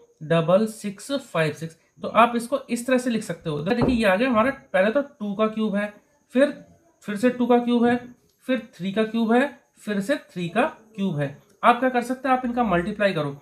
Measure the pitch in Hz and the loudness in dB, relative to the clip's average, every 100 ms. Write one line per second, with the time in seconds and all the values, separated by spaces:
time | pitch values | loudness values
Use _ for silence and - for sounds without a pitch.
0 | _ _ 151 165 156 196 220 - 208 196 | _ _ -2 0 4 2 2 -4 -12 -10
1 | - 277 - 165 156 147 160 - _ _ | -8 -8 -4 -2 -2 -4 -12 -14 _ _
2 | - 208 233 233 - 277 - 233 - 254 | -2 2 2 2 -4 -6 -4 -6 0 0
3 | 254 226 - 165 165 147 170 240 247 233 | 0 -4 -6 -8 -6 -6 -2 0 2 2
4 | 208 190 262 220 254 269 - - 208 285 | 2 2 2 2 2 -2 -2 0 2 0
5 | 277 - 208 202 214 220 214 196 208 - | -4 -8 -8 -2 -2 0 -2 -2 -4 -8
6 | _ _ _ 247 294 - - _ _ _ | _ _ _ 2 2 0 -18 _ _ _
7 | - 202 247 247 240 240 240 240 240 240 | -10 0 0 2 4 4 4 2 2 2
8 | - - _ _ - 254 - - 190 208 | -4 -18 _ _ -4 -4 -4 -8 -4 -2
9 | 220 226 220 240 285 - _ _ 208 202 | -2 0 2 2 2 -4 _ _ -6 -4
10 | 196 294 - 180 170 220 311 - - - | -2 -4 -4 -8 -4 0 -2 -4 -16 -6
11 | 190 147 139 - _ _ 220 240 262 247 | -4 -2 -4 -6 _ _ 2 4 2 0
12 | 240 262 269 254 254 247 220 175 175 208 | -2 -4 0 0 0 -2 0 0 -2 0
13 | 202 160 143 143 | 0 0 -4 -8